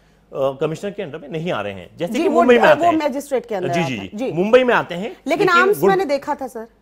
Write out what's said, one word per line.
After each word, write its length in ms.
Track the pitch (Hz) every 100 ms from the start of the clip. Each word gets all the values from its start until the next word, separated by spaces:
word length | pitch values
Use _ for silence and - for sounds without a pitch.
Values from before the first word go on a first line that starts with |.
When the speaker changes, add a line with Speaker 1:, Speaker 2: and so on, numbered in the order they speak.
| _ _ _
Speaker 1:
कमिश्नर 560 | 151 135 135 156 156 202
के 120 | -
अंडर 160 | 170 160
में 100 | 277
नहीं 240 | 156 170
आ 80 | 123
रहे 120 | 101
हैं, 240 | 98 85 -
जैसे 140 | 175
Speaker 2:
जी, 100 | 233
Speaker 1:
कि 60 | 349
Speaker 2:
वो 60 |
Speaker 1:
मुंबई 200 | - 247
में 80 | 240
Speaker 2:
ड-, 40 | -
Speaker 1:
आते 200 | 285 339
Speaker 2:
वो 60 |
Speaker 1:
हैं। 60 | 320
Speaker 2:
मजिस्ट्रेट 480 | 294 269 277 254 -
के 80 |
अंदर 140 | 196 180
Speaker 1:
जी, 120 | 226
Speaker 2:
आता 80 | 143
Speaker 1:
जी, 80 | 113
Speaker 2:
है। 120 | 95
Speaker 1:
जी। 80 | 208
Speaker 2:
जी। 160 | 254
Speaker 1:
मुंबई 320 | 160 202 254
में 100 | 247
आते 200 | 190 139
हैं, 80 | 170
Speaker 2:
लेकिन 240 | 226 370 262
Speaker 1:
लेकिन 220 | 330 381
Speaker 2:
आर्म्स 320 | 349 381 403
Speaker 1:
गुड़-, 80 | 196
Speaker 2:
मैंने 160 | 370
देखा 300 | 294 277 302
था, 120 | 285 254
सर। 200 | 226 226 _